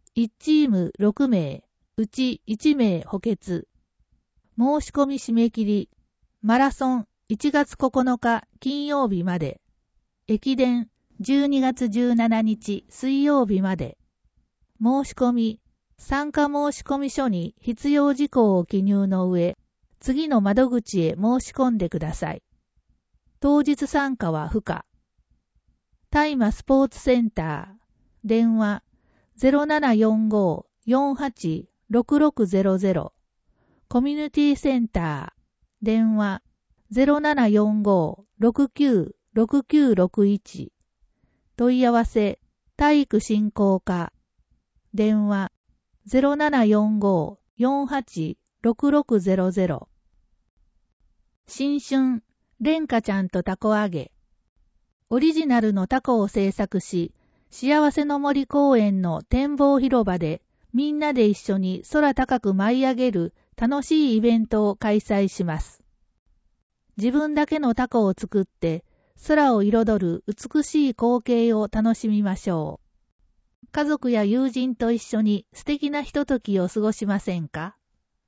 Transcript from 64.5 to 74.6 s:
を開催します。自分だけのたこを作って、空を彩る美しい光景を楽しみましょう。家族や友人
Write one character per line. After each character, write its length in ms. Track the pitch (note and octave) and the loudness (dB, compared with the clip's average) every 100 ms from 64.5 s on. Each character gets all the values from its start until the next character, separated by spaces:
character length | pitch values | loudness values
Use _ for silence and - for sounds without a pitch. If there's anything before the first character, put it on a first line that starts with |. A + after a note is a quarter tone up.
| G#3+ G#3 | 0 0
を 80 | G3+ | -2
開 240 | A3 G#3 | -2 -2
催 260 | - G3+ G3 | 0 0 -2
し 160 | - | -2
ま 160 | F3 D#3 | -4 -6
す。 240 | - _ _ _ _ _ _ _ _ _ _ _ _ - | -8 _ _ _ _ _ _ _ _ _ _ _ _ -6
自 140 | A3+ | -2
分 240 | C#4 D4+ | 0 0
だ 120 | D4 D4+ | 0 -2
け 120 | D#4 | 0
の 160 | C4 | 0
た 140 | A3+ B3 | 0 -2
こ 160 | A#3+ | 0
を 100 | G3+ F#3 | 0 -2
作 260 | G#3+ G#3 | -4 -2
っ 20 | |
て、 400 | F#3+ _ E3 D#3+ - _ _ _ - | -4 _ -6 -6 -10 _ _ _ -2
空 300 | D4+ C#4 A3+ | 2 2 2
を 80 | |
彩 340 | G3+ A3+ A3+ G#3 | 2 2 2 0
る 260 | F3+ E3+ - | -2 -4 -8
美 340 | G#3 B3 D4+ | -12 -6 -4
し 220 | C#4+ D#4 | -2 0
い 40 | C#4 | 0
光 300 | A3 A#3 B3 | 0 -2 -2
景 280 | A#3 A#3 A#3 | 0 0 2
を 160 | G#3+ G#3 | 0 -2
楽 280 | A3 A3 A3+ | -2 0 0
し 100 | A3 | -2
み 160 | G#3 | -2
ま 140 | G3+ F#3+ | -2 -4
し 120 | - | -4
ょ 260 | E3 D#3 - _ _ _ _ _ _ _ _ | -4 -4 -10 _ _ _ _ _ _ _ _
う。 20 | - | -10
家 120 | - | -4
族 280 | D4 D4+ B3+ | -2 -2 0
や 100 | A#3 | 0
友 260 | G3+ A#3+ C4 | 2 0 0
人 280 | B3 | -2